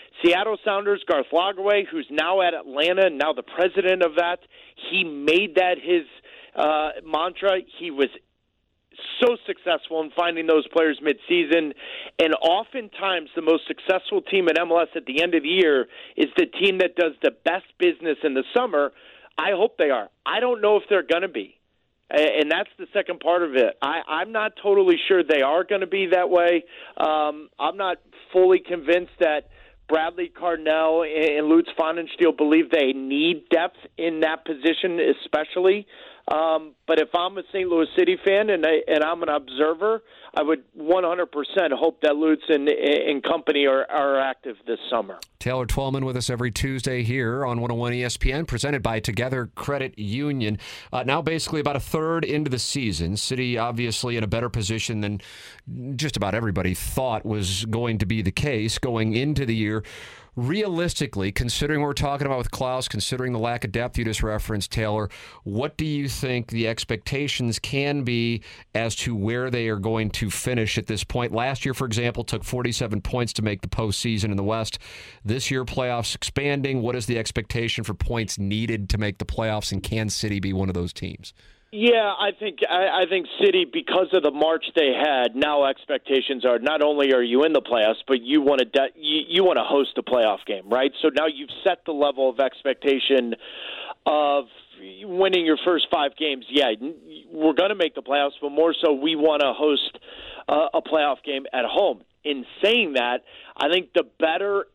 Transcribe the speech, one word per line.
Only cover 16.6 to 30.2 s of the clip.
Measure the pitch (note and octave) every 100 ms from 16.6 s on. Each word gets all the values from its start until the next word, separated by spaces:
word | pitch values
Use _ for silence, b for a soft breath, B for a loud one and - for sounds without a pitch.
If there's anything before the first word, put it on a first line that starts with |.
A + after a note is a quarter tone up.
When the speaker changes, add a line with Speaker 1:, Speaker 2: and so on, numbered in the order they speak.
| G3 F#3
Speaker 1:
that | F3+ F3
does | E3 C3+
the | C#3+
best | A2+ E3 F#3 - -
business | F3 - E3 C#3
in | D3+
the | C3 B2+ A#3+
summer. | B3 D3+ C#3+ - B B B B
I | F3
hope | F#3 A3+ -
they | D3+
are. | B2 G2+ _ C#3
I | G3
don't | B3 A3+
know | G#3 G#3
if | -
they're | G3
gonna | C#3 E3 F3+
be. | A#2+ F#2+ _ _ _ _ _ -
A-, | D3 D3+ D3
and | D3+
that's | E3+ G#3 -
the | F3
second | G3+ F3 E3+
part | D#3 F3
of | E3 C3
it. | A2+ -
I, | C#3 E3 -
I'm | D#3 G#3
not | A3+ G#3+ -
totally | G3+ G3 F#3 E3+ -
sure | F#3
they | D3 D3
are | C3+ E3 F3+
gonna | G3+ F3+
be | G3 F3+
that | F3+ F3
way. | F3 F3 E3+ - B B B
Um, | D#3 D#3 D3+ D3+ D#3 -
I'm | D3+ G3
not | F#3+ - _ - -
fully | F#3 F#3 F3+
convinced | - F3 C#3+ F3+ F3 -
that | E3 D3+ - b b b -
Bradley | D#3 E3 F3